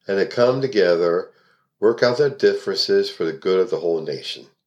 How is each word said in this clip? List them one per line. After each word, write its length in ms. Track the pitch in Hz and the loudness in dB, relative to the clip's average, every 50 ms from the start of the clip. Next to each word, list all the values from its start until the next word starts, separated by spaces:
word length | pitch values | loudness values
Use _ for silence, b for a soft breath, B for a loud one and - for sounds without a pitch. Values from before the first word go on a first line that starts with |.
| b - | b -4
and 100 | 98 98 | -2 0
they 80 | 90 | -2
come 360 | - - 123 120 127 127 135 | -2 0 2 2 2 2 0
together, 680 | 135 127 104 101 92 87 87 82 87 85 85 90 - - b b b b b b b b b - | -2 -2 0 2 2 4 4 2 2 0 0 -2 -4 -6 b b b b b b b b b 0
work 240 | 101 110 117 - 131 | 0 2 2 2 2
out 140 | 123 123 147 | 0 2 2
their 120 | 147 139 | 0 0
differences 800 | - - 104 101 98 101 - 104 95 - - - 101 101 98 - | 0 2 2 2 2 0 -4 -6 -4 -4 0 2 2 2 2 0
for 140 | - - 90 | -4 -6 -4
the 100 | 82 78 | -4 -4
good 260 | - - 92 92 95 | -4 -2 0 0 0
of 100 | 92 - | 0 0
the 100 | - - | -2 -4
whole 220 | 82 85 82 80 | -2 -2 -2 -2
nation. 460 | 78 76 71 65 - - - - 62 _ _ _ _ | -4 -6 -8 -10 -10 -12 -12 -14 -16 _ _ _ _